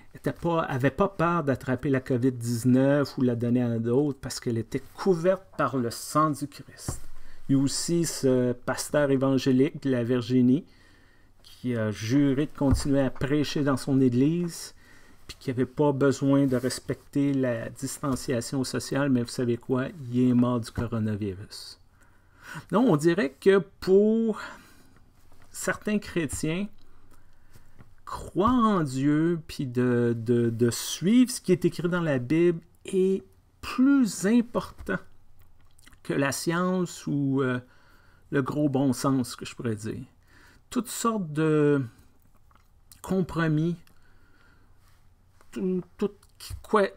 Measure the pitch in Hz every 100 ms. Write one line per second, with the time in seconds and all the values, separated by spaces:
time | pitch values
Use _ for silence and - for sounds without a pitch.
0 | - - - - 170 165 - 135 135 -
1 | 202 - 170 170 139 123 - 123 151 135
2 | - 127 131 123 117 117 127 127 135 143
3 | 135 - 123 117 117 123 120 117 117 127
4 | 151 135 123 - 127 113 110 135 - -
5 | 196 170 175 190 - - 143 135 117 -
6 | - 151 156 139 147 - - - - -
7 | - - - - - 135 135 - - 170
8 | 160 - 135 127 123 120 - 127 - 147
9 | 143 135 135 135 139 127 143 151 135 123
10 | 117 127 113 127 123 139 - - - -
11 | - _ _ _ - - 123 120 107 98
12 | 110 139 139 135 151 - 139 - 151 139
13 | 131 - 135 151 135 160 143 131 - 135
14 | 131 120 143 170 170 - - - - -
15 | - - - - - 123 123 - 147 135
16 | 139 123 139 139 139 127 127 - - 127
17 | - 143 139 139 127 113 120 123 135 -
18 | 143 123 - 120 - 139 127 120 - 139
19 | 143 123 120 - 120 117 - 127 127 175
20 | 123 123 127 123 123 123 113 - 117 113
21 | 107 104 104 92 104 - - - _ _
22 | _ _ _ _ - 156 - 175 254 151
23 | 165 170 269 - 190 196 - - 180 196
24 | 214 226 226 202 - - - - - -
25 | - - - - - - - - - 208
26 | - 175 151 - 151 170 202 - - -
27 | - - - - - - - - - -
28 | - - - 156 220 254 220 196 147 131
29 | 143 151 165 170 - - 135 120 123 120
30 | 120 117 113 120 117 113 120 - - -
31 | 165 240 247 - - 175 175 - 170 180
32 | 165 131 120 160 175 170 - _ - 190
33 | 190 190 - _ _ _ - - 262 277
34 | 226 - 185 240 226 196 - - - 190
35 | - - - - - - - - - -
36 | - 160 139 - 170 170 185 185 175 -
37 | - 143 139 135 131 123 - - - -
38 | - - - 143 127 147 147 131 139 123
39 | 143 135 123 - 123 - 123 101 107 -
40 | - _ _ - - - _ 247 214 -
41 | 233 220 165 147 156 151 147 143 117 -
42 | - _ _ _ _ _ _ _ _ -
43 | - 190 180 160 160 151 165 170 - -
44 | - - - - - _ - - - -
45 | - _ _ _ - 240 185 185 - -
46 | 202 - - - - - - 214 196